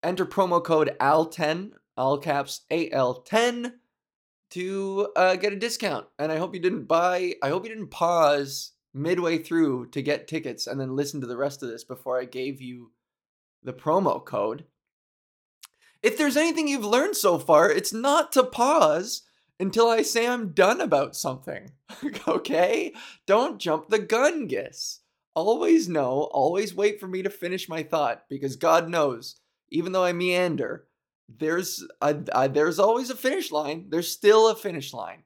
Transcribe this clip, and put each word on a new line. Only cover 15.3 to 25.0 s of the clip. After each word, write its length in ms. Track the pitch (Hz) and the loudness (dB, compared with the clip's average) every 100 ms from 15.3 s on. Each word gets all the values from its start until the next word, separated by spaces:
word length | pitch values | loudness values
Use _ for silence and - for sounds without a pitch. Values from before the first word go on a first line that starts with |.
| _ _ _ - _ _ _ | _ _ _ -20 _ _ _
If 160 | 220 254 | -2 2
there's 180 | 294 262 | 2 4
anything 300 | 330 330 302 | 2 0 -2
you've 180 | 277 | -2
learned 320 | 208 233 349 403 | 0 2 2 0
so 220 | 196 165 | 2 2
far, 320 | 135 156 180 | 4 6 6
it's 220 | 156 196 | 2 -2
not 400 | 220 254 302 302 | -2 2 2 2
to 100 | 269 | 2
pause 800 | 254 - 247 311 160 151 214 - _ _ _ _ | 2 2 2 4 4 2 -2 -10 _ _ _ _
until 280 | 190 220 233 | -4 2 4
I 140 | 226 | 4
say 240 | 220 233 240 | 2 0 0
I'm 220 | 247 214 | -2 -4
done 320 | 151 190 254 | 4 4 4
about 340 | 320 143 139 | 2 0 0
something. 560 | - - 127 - - - _ _ - | -4 -8 -8 -10 -14 -14 _ _ -12
<laughs> 240 | 294 - - | -10 -6 -2
Okay? 680 | - - 165 180 - - - - - - | -2 0 0 2 0 -4 -10 -20 -16 2
Don't 340 | 208 285 208 | 2 2 -4
jump 280 | 170 156 156 | -2 -2 0
the 120 | 214 | -2
gun, 480 | 190 220 285 339 208 | 2 2 2 0 -4
Gis. 520 | 117 - - - - | -6 -6 -10 -12 -12